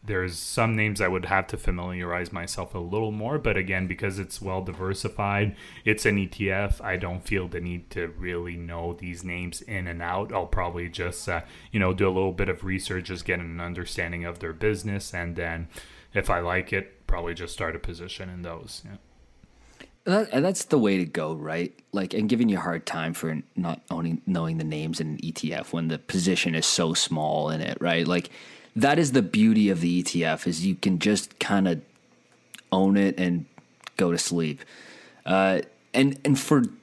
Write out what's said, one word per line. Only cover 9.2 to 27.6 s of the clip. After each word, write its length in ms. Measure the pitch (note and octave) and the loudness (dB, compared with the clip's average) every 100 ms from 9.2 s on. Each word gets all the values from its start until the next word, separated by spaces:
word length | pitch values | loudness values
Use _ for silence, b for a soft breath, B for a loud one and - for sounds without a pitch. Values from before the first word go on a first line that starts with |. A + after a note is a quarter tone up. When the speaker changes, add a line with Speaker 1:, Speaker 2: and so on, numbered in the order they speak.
Speaker 1:
names 380 | F2+ F2 F2+ - | -8 -6 -6 -8
in 260 | - G2+ F2+ | -6 -6 -4
and 120 | E2+ | -6
out. 320 | E2+ F#2 G#2 | -2 -2 -2
I'll 140 | A2 E2+ | -4 0
probably 420 | - F2 F2 F2 | 0 0 -4 -8
just, 400 | - F2 - - | -4 -6 -4 -4
uh, 120 | E2+ B B B | -4 B B B
you 80 | A2 | 2
know, 120 | F#2 | 2
do 140 | F#2+ F#2+ | 4 4
a 60 | |
little 180 | F#2 F#2+ | 4 0
bit 180 | F2 G2 | 0 -2
of 140 | F2+ | -2
research, 440 | F#2+ F#2+ - F#2 F2+ | -2 -4 -2 -6 -6
just 180 | F#2 | -8
get 160 | - F2+ | -2 -2
an 200 | E2+ E2 | -2 -8
understanding 640 | E2+ F2+ F2 - E2+ E2+ | -8 -6 -8 -6 -4 -4
of 140 | E2+ F2 | -6 -6
their 140 | E2+ | -8
business, 600 | D#2+ G#2+ G#2 G2+ G2 - | -2 0 0 -2 -4 -4
and 220 | F2+ F2 | -6 -6
then 320 | E2 E2+ E2 E2+ B B B B | -4 -4 -4 -8 B B B B
if 160 | G#2 F#2 | -2 2
I 80 | F2+ | 0
like 340 | F2 F#2 F2+ | 2 -2 0
it, 320 | G2 G2 - - | -4 -4 -14 0
probably 260 | F2 E2+ | 0 0
just 180 | E2 F2 | -6 -10
start 200 | - E2+ | -6 -6
a 60 | D#2+ | -4
position 480 | - E2 F2+ - F#2 | -8 -10 -12 -12 -10
in 140 | F2+ | -10
those. 400 | F2 E2 - - | -10 -10 -12 -16
Yeah. 120 | - G2 _ _ _ _ - B B B B _ | -16 -18 _ _ _ _ -20 B B B B _
Speaker 2:
That, 240 | - G3 A3 | 2 2 4
and 140 | B2+ | 2
that's 220 | E3+ F#3 - | 2 0 2
the 120 | D3+ | 4
way 200 | G#2+ F#2+ | 6 4
to 60 | |
go, 300 | E2+ E2+ D#2 | 2 -2 -2
right? 420 | D#2+ D2+ D#2+ F2 - _ | -4 -4 -4 -4 -8 _
Like, 240 | G2 F#2 | -4 -2
and 140 | - G#2+ | 0 2
giving 200 | A#2+ A#2 | 4 4
you 100 | F#2+ | 2
a 20 | |
hard 260 | F2 E2+ - | 0 -4 -4
time 260 | E2 E2 | -4 -2
for 300 | D#2+ E2 D#2 - - | -2 -4 -4 -6 -4
not 240 | F2 D#2 _ | -4 -4 _
owning, 320 | E2+ E2 E2 | -4 -2 -2
knowing 340 | - F2 E2 E2 | 0 0 0 -2
the 40 | |
names 380 | D#2 D2+ D#2 E2 | -2 -4 -4 -4
in 80 | D#2 | -4
an 160 | D2+ | -4
E 80 | E2 | -6
T 200 | D#2+ D#2 | -6 -4
F 200 | - - | -4 -4
when 160 | E2+ E2 | -2 -2
the 100 | D#2 | -2
position 560 | - F#2+ F2+ F2+ F2 | -2 0 2 2 2
is 100 | D#2+ | 0
so 300 | - - E2 | 2 2 2
small 560 | D#2+ - D#2+ D2+ D#2 D2+ | 2 0 0 0 0 0
in 100 | D#2+ | -2